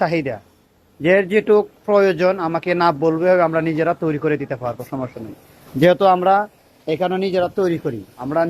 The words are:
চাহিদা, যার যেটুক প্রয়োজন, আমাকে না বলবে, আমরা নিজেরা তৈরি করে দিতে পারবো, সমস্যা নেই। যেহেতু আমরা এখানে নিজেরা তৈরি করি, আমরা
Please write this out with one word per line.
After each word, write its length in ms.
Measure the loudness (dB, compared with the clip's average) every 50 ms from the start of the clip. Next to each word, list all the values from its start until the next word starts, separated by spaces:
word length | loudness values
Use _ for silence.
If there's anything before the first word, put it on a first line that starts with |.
চাহিদা, 360 | -2 -2 0 -2 -2 -4 -6 -10 -12 _ _ _ _ _ _ _ _ _ _ -4
যার 240 | 0 2 4 2 2 2
যেটুক 320 | 0 0 2 4 4 4 2 0 -6 _ _ 2
প্রয়োজন, 460 | 2 4 4 4 2 2 0 0 0 0 -2 -2
আমাকে 220 | -2 -2 -2 -2 0 0
না 60 | 0 -2 -2 -2 0
বলবে, 240 | 0 0 2 2 2 4 4 2 2
আমরা 140 | 0 -2 -2 -2
নিজেরা 240 | -2 -2 -2 -2 -2 -2 -2
তৈরি 160 | -4 -2 -2 -2
করে 120 | -2 -2 -2
দিতে 140 | -4 -6 -8 -8 -8
পারবো, 180 | -8 -8 -10 -12 -10
সমস্যা 280 | -10 -8 -8 -10 -10 -14 -16
নেই। 100 | -16 -16 -20 _ _ _ _ -20 -12 -2 2
যেহেতু 240 | 4 4 4 4 4 2 2
আমরা 200 | 4 2 2 2 2 0 -4 _ _ _ _ _ _ _ -6 -4
এখানে 220 | -2 -2 -2 -2 -2 -4
নিজেরা 220 | -2 -2 -2 -2 -2 -2 -2
তৈরি 180 | -2 -2 -2 -2 -4
করি, 140 | -6 -8 -8 -10 -16 -16 -12 -10
আমরা 160 | -4 -2 -2 0